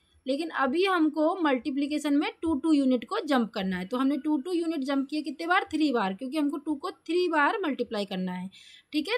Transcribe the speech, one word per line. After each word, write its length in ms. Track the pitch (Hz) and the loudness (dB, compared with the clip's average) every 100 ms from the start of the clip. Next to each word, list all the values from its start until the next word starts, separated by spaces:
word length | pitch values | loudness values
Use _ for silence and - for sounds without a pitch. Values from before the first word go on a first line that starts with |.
| _ _ 262 | _ _ -4
लेकिन 240 | 277 330 - | -4 -2 -2
अभी 240 | 269 320 392 | 0 2 2
हमको 500 | 359 311 311 311 381 | 4 2 2 0 2
मल्टीप्लिकेशन 720 | 311 254 302 269 285 294 294 285 | 2 2 0 -2 -2 -2 2 2
में 140 | 392 - | 2 -2
टू 120 | 330 262 | -2 0
टू 160 | 320 | 4
यूनिट 320 | 294 262 247 247 | 4 4 2 0
को 140 | 415 | -6
जंप 280 | 320 262 220 | 2 2 2
करना 280 | 214 190 180 | -2 -2 -4
है। 80 | 190 | -4
तो 120 | 247 | 0
हमने 200 | 269 294 | 0 0
टू 200 | 311 302 | 0 -2
टू 140 | 339 | 0
यूनिट 280 | 339 330 320 | -2 -2 -2
जंप 260 | 262 277 269 | -2 -2 -2
किए 120 | 302 | -4
कितने 260 | 311 269 330 | -6 -8 0
बार? 160 | 381 453 | 0 0
थ्री 260 | 311 302 | 0 2
बार, 200 | 240 196 | 2 0
क्योंकि 240 | 190 262 311 | -4 -4 -2
हमको 200 | 285 302 | -2 -2
टू 160 | 320 294 | -4 -6
को 160 | 370 | -6
थ्री 360 | - - 349 359 | -10 -2 0 2
बार 280 | 330 285 427 | 2 2 0
मल्टीप्लाई 460 | 339 254 240 214 202 | -2 -2 -4 -4 -4
करना 280 | 190 185 | -4 -4
है, 160 | 180 185 - - - _ | -6 -10 -14 -20 -20 _
ठीक 140 | 302 | -4
है। 80 | 302 | -2